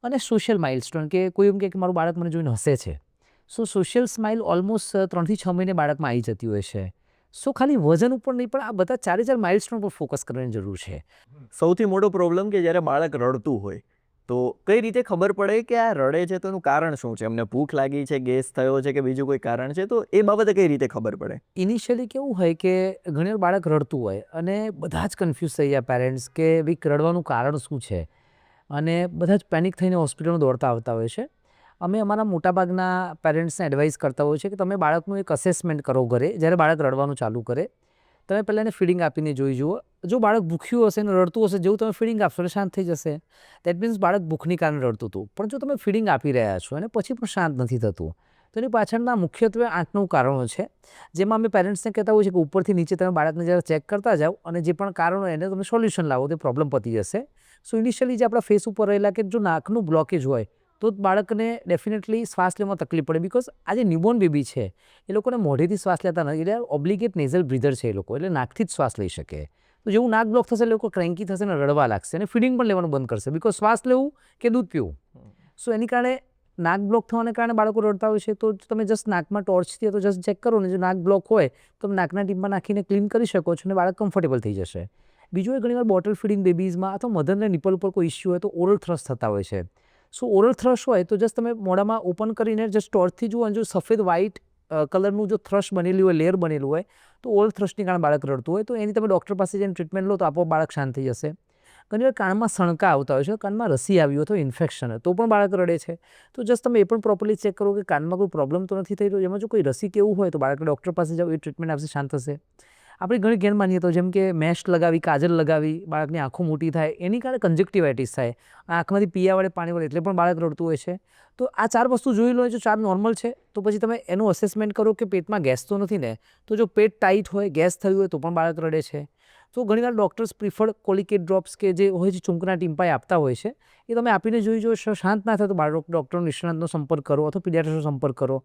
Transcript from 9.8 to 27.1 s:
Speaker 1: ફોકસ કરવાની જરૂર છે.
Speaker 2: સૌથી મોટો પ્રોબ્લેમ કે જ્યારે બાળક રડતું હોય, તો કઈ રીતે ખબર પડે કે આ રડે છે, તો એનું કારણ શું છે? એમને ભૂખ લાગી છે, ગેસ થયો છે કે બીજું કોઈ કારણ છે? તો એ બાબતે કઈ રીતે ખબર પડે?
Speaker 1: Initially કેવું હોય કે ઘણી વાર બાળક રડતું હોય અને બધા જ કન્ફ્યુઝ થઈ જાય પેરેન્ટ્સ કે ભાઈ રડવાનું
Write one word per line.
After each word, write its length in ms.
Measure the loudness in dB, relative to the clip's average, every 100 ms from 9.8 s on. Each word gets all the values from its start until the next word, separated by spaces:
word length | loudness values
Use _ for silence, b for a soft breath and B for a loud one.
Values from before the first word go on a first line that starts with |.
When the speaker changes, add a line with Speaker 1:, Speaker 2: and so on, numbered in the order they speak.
| -6
Speaker 1:
ફોકસ 360 | -6 -6 -6
કરવાની 280 | -6 -6 -4
જરૂર 260 | -6 -6 -10
છે. 280 | -10 -14 -16 b b -20 -20 0
Speaker 2:
સૌથી 260 | 2 4 2
મોટો 240 | 2 2
પ્રોબ્લેમ 400 | 2 2 2 0
કે 120 | 0
જ્યારે 180 | 2 2
બાળક 360 | 0 0 0 0
રડતું 460 | -2 -2 -2 -4
હોય, 200 | -6 -12 _ _ _ _ _
તો 300 | -2 -2 -4 0
કઈ 140 | 2
રીતે 200 | 2 -2
ખબર 300 | -2 0 0
પડે 320 | 2 0 0
કે 140 | 0 0
આ 160 | 0
રડે 320 | 2 0 0 -2
છે, 120 | -4
તો 100 | -6
એનું 140 | -4
કારણ 340 | 0 0 0 -4
શું 220 | -8 -6
છે? 80 | -4
એમને 180 | -4
ભૂખ 300 | -4 -4 -2
લાગી 320 | -2 -2 -2 -4
છે, 140 | -4
ગેસ 240 | 0 -2 -2 -2
થયો 260 | 0 0
છે 120 | 0
કે 80 | -2
બીજું 260 | -2 -2 -2
કોઈ 100 | -2
કારણ 360 | -2 -4 -4
છે? 120 | -6 -2
તો 200 | -2 2
એ 80 | 4
બાબતે 320 | 4 4 4
કઈ 140 | 4 4
રીતે 200 | 2 0
ખબર 280 | -2 -6 -6
પડે? 240 | -8 -10 _ -4
Speaker 1:
Initially 500 | -2 -2 -2 -4 -2
કેવું 300 | -6 -6 0
હોય 160 | 0
કે 460 | 2 0 2 0 -4 -6
ઘણી 220 | -2 -2
વાર 80 | 0
બાળક 300 | 2 2 2
રડતું 340 | 0 0 -4
હોય 180 | -4 -4 -6
અને 360 | -6 -4 -2 -4
બધા 380 | -8 -6 -4 -4
જ 80 | -2
કન્ફ્યુઝ 400 | -4 -2 -4 0
થઈ 140 | 2
જાય 100 | 2
પેરેન્ટ્સ 500 | 0 0 0 -2 -8
કે 320 | 0 2 4
ભાઈ 160 | 2 -2 0
રડવાનું 380 | 2 2